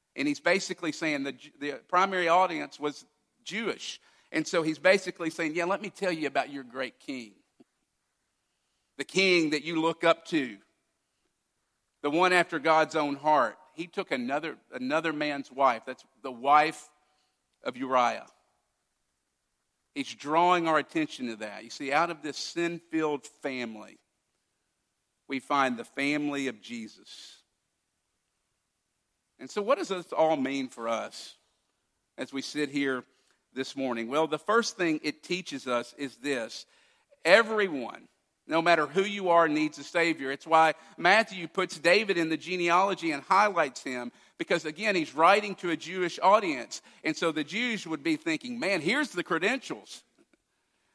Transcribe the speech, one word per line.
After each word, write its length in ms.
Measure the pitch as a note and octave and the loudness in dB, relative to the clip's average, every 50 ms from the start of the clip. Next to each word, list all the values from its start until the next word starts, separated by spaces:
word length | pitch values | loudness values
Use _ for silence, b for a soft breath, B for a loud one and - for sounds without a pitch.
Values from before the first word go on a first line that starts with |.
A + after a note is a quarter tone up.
| _ _ _ | _ _ _
And 120 | - C#3 | -4 -2
he's 120 | D3 C#3+ - | -2 -2 0
basically 520 | - F3 F3+ G3 - - F3+ - F3 D#3+ | 2 2 2 2 0 -4 -8 -6 -6 -6
saying 320 | D3 - E3+ D#3 D3 C#3+ C3+ | -6 -4 -4 -2 -2 -2 -4
the, 120 | C#3 C3 B2 - D#3 _ _ | -6 -8 -10 -20 -20 _ _
the 140 | C#3+ D3 C#3 B2 - | -8 -8 -8 -8 -8
primary 400 | _ F3+ F3+ F#3+ G3 F#3+ F#3 F3 | _ 2 2 2 2 0 0 2
audience 520 | E3 E3 F#3 F#3+ F3+ E3 D3+ D3 C#3+ - - | 4 4 4 4 2 0 -6 -8 -10 -10 -6
was 260 | D3+ D3 C#3 - - _ _ _ _ _ _ _ _ | -6 -6 -6 -6 -18 _ _ _ _ _ _ _ _
Jewish. 560 | - E3+ G#3+ A#3 F3+ A2+ - - - - - b b b b b b | -8 -6 -4 -4 -4 -6 -6 -10 -12 -12 -14 b b b b b b
And 160 | - D#3+ D3+ | -6 -4 -4
so 160 | - - E3+ D#3 | -2 -2 -2 0
he's 160 | D#3+ D#3 C#3+ | -2 -4 2
basically 500 | - F#3 G3+ G3 - F#3 - - E3+ E3 | 4 4 4 4 2 -6 -8 -6 -8 -8
saying, 260 | - - E3 D#3 D#3 | -6 -4 -6 -4 -2
"Yeah, 100 | F3 E3+ | -2 -2
let 160 | F3 G3+ G3+ | -2 -2 -4
me 80 | G#3+ F#3 | -4 -12
tell 220 | - - G3 F3+ | -8 -4 -4 -4
you 160 | E3+ D#3+ D3+ | -2 -2 -4
about 240 | C#3 C#3 C#3 B2 C3+ | -2 -2 -2 -2 -2
your 120 | C#3+ C#3 C3 | -8 -12 -12
great 360 | A#2+ A#2+ C3 B2+ B2+ - _ | -12 -8 -8 -8 -8 -10 _
king. 340 | - - C3+ B2+ A2+ G#2 G2 _ _ _ _ _ - _ _ _ _ _ _ _ _ _ _ _ _ _ _ _ _ _ _ _ _ _ _ _ _ _ _ | -12 -10 -10 -10 -12 -14 -20 _ _ _ _ _ -20 _ _ _ _ _ _ _ _ _ _ _ _ _ _ _ _ _ _ _ _ _ _ _ _ _ _
The 60 | - C#3 | -12 -12
king 480 | - - F#3 G3 F#3+ F3+ F3 D#3+ D3+ | -2 0 2 4 4 4 4 2 2
that 120 | D3+ D3 C#3 | -2 -2 -4
you 180 | E3 E3+ D#3+ | -2 -2 0
look 220 | D#3+ E3 D#3+ - E3+ | 0 0 0 2 2
up 220 | E3 D#3+ - - | 2 2 2 -2
to. 300 | - E3+ D3+ C3+ A#2+ G#2 G2+ _ _ _ _ _ _ _ _ _ _ _ _ _ _ _ _ _ _ _ _ _ _ _ _ _ _ _ _ | -2 -2 -2 -2 -4 -8 -16 _ _ _ _ _ _ _ _ _ _ _ _ _ _ _ _ _ _ _ _ _ _ _ _ _ _ _ _
The 80 | - D3 | -4 -2
one 240 | D3 E3+ F#3 F3+ F3+ | 2 2 2 4 4
after 260 | F3 E3 - E3+ D3+ | 2 2 0 -4 -2
God's 360 | C3 D#3+ D#3 D#3+ D#3 C#3 - | 2 4 4 4 4 2 0
own 200 | D#3 D3 C#3+ C#3 | -2 -2 -2 -4
heart. 420 | C#3 C#3+ D#3 D#3 C#3 A#2+ G#2+ - - - _ _ | -2 0 2 4 4 2 0 -2 -10 -20 _ _
He 120 | D3+ F3 | -12 -12
took 240 | F3 - G3+ F#3 - | -8 -8 -8 -6 -4
another, 460 | D3 B2+ A#2+ B2+ C#3 D3+ D#3+ D#3 B2 - _ _ | -4 -4 -4 -4 -4 -4 -4 -8 -12 -14 _ _
another 420 | B2+ B2+ B2+ B2+ D3 D#3+ D#3+ E3 D3+ | -12 -8 -4 -2 -2 0 0 -2 -4
man's 380 | D3 D3+ D3 C#3+ C#3 C3 - | -2 -4 -4 -4 -6 -10 -12
wife." 320 | B2 C3 C#3 C3 A#2+ A2+ - | -2 2 4 4 4 2 -6
That's 180 | C3 B2+ - - _ _ _ | -12 -14 -14 -18 _ _ _
the 100 | - C3+ | -12 -12
wife 580 | B2 A#2 A#2+ C#3 D3 D3+ D#3 D#3+ D3+ - - - _ _ _ _ _ _ _ _ _ _ _ _ _ _ - | -10 -4 4 6 6 8 6 4 -2 -8 -18 -20 _ _ _ _ _ _ _ _ _ _ _ _ _ _ -10
of 140 | B2+ B2 | -10 -8
Uriah. 500 | B2 C3+ B2+ C3 B2+ A#2+ A#2+ A2+ - - - _ _ _ _ _ _ _ _ _ _ _ _ _ _ _ _ _ _ _ _ _ _ _ _ _ _ _ _ _ _ _ _ _ | -6 -4 2 4 4 4 4 0 -2 -10 -16 _ _ _ _ _ _ _ _ _ _ _ _ _ _ _ _ _ _ _ _ _ _ _ _ _ _ _ _ _ _ _ _ _
He's 180 | D3 C3 - A#2+ | -8 -8 -8 -10
drawing 540 | G#2+ - C#3+ D#3 E3 F3 F3+ F3+ F3 E3 | -12 -6 0 2 4 4 4 4 2 2
our 120 | E3 D#3 D3+ | 2 2 2
attention 480 | C3+ - - D#3+ D#3 - - - B2+ | 0 0 -2 -4 -4 -4 -6 -8 -8
to 80 | A#2+ A2+ | -8 -8
that. 260 | G#2+ A2 G#2+ G2+ G2+ A2 | -8 -10 -10 -10 -14 -14
You 60 | A#2+ | -16
see, 220 | - - C#3+ C3+ | -14 -10 -4 0
out 180 | C#3 D#3 E3+ E3+ | 2 2 2 0
of 140 | E3+ D3+ D3+ | -2 -8 -10
this 140 | D3+ C3+ | -12 -10
sin-filled 880 | - - - - E3+ E3+ E3+ E3+ D#3+ - _ D#3+ D#3+ D#3 D3+ D3 C3+ - - - _ - | -10 -12 -8 -4 -4 -4 -4 -4 -8 -10 _ -2 -2 0 0 -2 -4 -8 -16 -20 _ -10
family, 560 | C#3+ C3 B2+ A#2+ A2+ A2 G#2+ G2+ G2 - _ _ _ _ _ _ _ _ _ _ _ _ _ _ _ _ _ _ _ _ _ _ _ _ _ _ | -8 -6 -6 -8 -10 -10 -14 -18 -20 -20 _ _ _ _ _ _ _ _ _ _ _ _ _ _ _ _ _ _ _ _ _ _ _ _ _ _
we 120 | - C#3 C3 | -8 -8 -8
find 380 | - - D3 C#3 C3+ C3 B2 | -4 0 2 2 2 2 0
the 80 | A2+ A#2 | -4 -8
family 600 | - _ C#3+ C#3 C#3+ D3 D3 D3 D3 C#3+ C#3+ C3+ | -10 _ -4 -2 -2 -2 -2 -2 -2 -4 -4 -4
of 140 | B2+ A2+ G#2 | -6 -6 -8
Jesus. 800 | F#2+ A2+ A#2+ A#2 A2 G#2+ - F2+ G#2 - - - - - - _ _ _ _ _ _ _ _ _ _ _ _ _ _ _ _ _ _ _ _ _ _ _ _ _ _ _ _ _ _ _ _ _ _ _ _ _ _ _ _ _ C3 | -14 -12 -12 -12 -12 -14 -16 -20 _ -20 -20 -20 -20 -20 -20 _ _ _ _ _ _ _ _ _ _ _ _ _ _ _ _ _ _ _ _ _ _ _ _ _ _ _ _ _ _ _ _ _ _ _ _ _ _ _ _ _ -16
And 80 | C3 | -6
so 100 | - G#3 | -6 -4
what 160 | G3+ G#3+ C#4+ | 0 0 0
does 120 | G4 E4+ - | 0 0 -4
this 240 | G3 F3+ E3 - - | -4 -6 -6 -4 2
all 240 | - D#3+ D#3 D#3+ | 2 4 4 4
mean 320 | C#3+ C3 C3+ C#3 C#3 C3 B2 | 2 0 -2 -2 -4 -6 -6
for 180 | - A#2+ A2+ | -8 -6 -4
us 480 | A2+ A#2 A2 G#2 G#2 - - - - - _ _ _ _ _ _ _ _ _ _ _ _ _ _ _ _ | -2 -2 -2 -4 -8 -12 -14 -16 -18 -20 _ _ _ _ _ _ _ _ _ _ _ _ _ _ _ _
as 140 | - C3 - | -12 -10 -8
we 100 | C3+ C3+ | -8 -8
sit 280 | B2+ - - D3 D3 C3+ | -8 -6 -4 -4 -4 -2
here 340 | C#3 C#3+ C#3+ C3+ C3 B2 - _ _ _ _ _ _ _ _ _ _ | -2 -2 0 0 -2 -4 -8 _ _ _ _ _ _ _ _ _ _
this 220 | B2+ C3+ - - | -8 -8 -6 -6
morning? 320 | C3+ C3+ B2+ A#2+ A#2 A2+ | -4 -4 -2 -2 -4 -4
Well, 180 | A2+ C3+ D3+ D#3+ | -2 0 0 0
the 140 | D3+ D3+ D3+ | 0 -2 -4
first 380 | - - G#3+ A#3 A3+ - - | -2 2 2 2 2 0 -4
thing 240 | - F3+ E3 D#3 D3+ - | -2 0 0 0 -2 -2
it 180 | D3+ D3 - | -6 -6 -6
teaches 460 | - - F3+ F#3 F3 - D3 C3 - | -6 -6 -6 -6 -6 -8 -12 -10 -4
us 260 | C3 A#2+ A#2+ A#2 - - | -2 -2 -2 -2 -6 -10
is 180 | - C#3+ C3 A2+ | -10 -10 -10 -10
this. 500 | A#2 B2 D3 C#3 A#2+ A2+ A#2+ - - - b b b b b b b b b b _ - | _ -4 -4 -4 -4 -4 -8 -10 -16 -18 b b b b b b b b b b _ 6
Everyone, 800 | D#3+ F#3 A3+ A3+ G#3+ A3 G#3+ G3+ F#3 D3+ C3+ A#2 G#2 G#2 - - _ _ _ _ _ _ _ _ | 8 8 8 8 4 2 0 0 0 -2 -6 -6 -8 -10 -14 -20 _ _ _ _ _ _ _ _
no 140 | - D#3 E3 | -2 -2 2
matter 240 | E3 F3 E3+ D#3+ D3+ | 6 6 6 6 4
who 180 | C#3 C#3+ F#3+ G3 | 0 0 0 0
you 280 | G#3 G3+ G3+ F#3+ F3+ | 0 -4 -2 2 6
are, 180 | E3+ E3+ E3 D#3+ | 6 6 6 6
needs 280 | D3 D3+ D#3 D3+ - - | 4 2 0 -2 -4 -10
a 40 | C#3 | -16
Savior. 480 | - - F3 E3+ E3+ D#3+ - C#3 C3+ | -4 0 0 2 2 0 -2 -4 -6
It's 160 | C#3 - - | -6 -6 0
why 280 | E3 D#3+ D#3+ D#3+ D#3+ D3 B B B B | 4 6 6 6 6 2 B B B B
Matthew 540 | - E3 F3 G3 A3 A3+ - G3 F#3 E3+ D#3 | 2 4 6 6 6 4 0 -6 -10 -10 -6
puts 280 | - G3 F#3 F3 - | -2 -4 -2 -2 -4
David 400 | D#3+ C#3+ E3+ F3+ G#3+ A3 G3 F#3 | 0 4 6 6 6 4 2 0
in 120 | E3+ E3 D#3+ | 0 0 0
the 80 | D#3+ | -2
genealogy 720 | D3 C#3 E3 F3+ F3+ F3 E3+ E3+ F3+ G3 G3+ F#3+ - E3 E3 | -4 -4 -6 -4 -2 2 4 4 4 4 2 0 -2 -2 -4
and 100 | D3 C#3 | -4 -4
highlights 640 | C#3 - F#3+ F#3+ G#3+ G#3 F#3+ E3+ D#3 C#3 - - - | 0 2 4 4 4 4 4 2 0 0 -2 -8 -8
him, 300 | C#3 B2+ B2 A#2+ B2 b b b b b | -8 -6 -6 -8 -10 b b b b b
because, 260 | - E3+ - F#3+ E3 D#3+ | -10 -2 0 0 0 0
again, 320 | D#3 D3+ E3 G#3+ A3 G3 | -4 -6 -2 -2 0 0
he's 180 | F3 D#3 A#2 A#2+ | 0 -2 -2 2
writing 420 | D3 E3 F3+ G3+ G#3+ G#3 G3+ F#3 | 4 6 6 6 6 2 -4 -8
to 160 | - - F3 | -6 -4 -4
a 40 | D#3+ | -4
Jewish 440 | D3+ - D#3 F#3 F#3 F3+ E3+ - - - | -4 -6 -8 -4 -4 -4 -4 -2 2 4
audience. 580 | F#3+ G3+ A3+ G#3 E3+ C#3+ B2+ A2+ - - - b b b b b | 6 6 6 4 0 -4 -4 -8 -10 -14 -16 b b b b b
And 100 | D#3+ D#3 | -6 -4
so 200 | - F3+ E3 D3+ | 0 -2 -2 -2
the 100 | D#3 D3 | -2 -6
Jews 420 | C#3+ E3+ A3 B3 B3 A3 F#3 - | -4 -4 -4 -2 -2 -4 -6 -4
would 160 | E3 D#3+ D3 | -6 -8 -4
be 140 | - E3+ D#3 | -2 -2 -2
thinking, 460 | D3 - E3 D#3+ D3 - B2 A#2+ A#2 | -2 -2 -4 -4 -4 -6 -8 -8 -4
"Man, 180 | D#3 F#3+ G3 E3+ | -2 -2 -2 0
here's 320 | C#3+ F3 A#3+ D4 D4+ - | 0 0 0 0 -2 -2
the 140 | - F3 E3 | -4 -8 -4
credentials. 800 | - F3+ D#3+ E3+ G#3+ B3+ C4+ - - C#3 G#2+ F#2 - - - _ _ _ _ _ _ _ _ _ _ _ _ _ _ _ _ _ _ | -2 -2 0 0 0 -2 -2 -6 -10 -12 -12 -12 -18 -20 -20 _ _ _ _ _ _ _ _ _ _ _ _ _ _ _ _ _ _